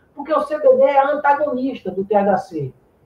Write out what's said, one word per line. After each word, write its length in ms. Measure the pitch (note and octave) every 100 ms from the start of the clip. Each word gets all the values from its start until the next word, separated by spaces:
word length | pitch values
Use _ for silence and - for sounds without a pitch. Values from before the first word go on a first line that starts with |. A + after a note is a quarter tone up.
| _
porque 180 | D4+ C#4+
o 100 | D4
C 160 | - D4+
B 160 | C4+
D 80 | B3+
é 220 | C#4 C#4
antagonista 840 | C#4 D4 C#4+ C#4+ D4 B3+ C4+ - -
do 140 | G3
T 100 | G3 G3+
H 200 | G3+ F#3
C. 380 | - D#3 C3 - _ _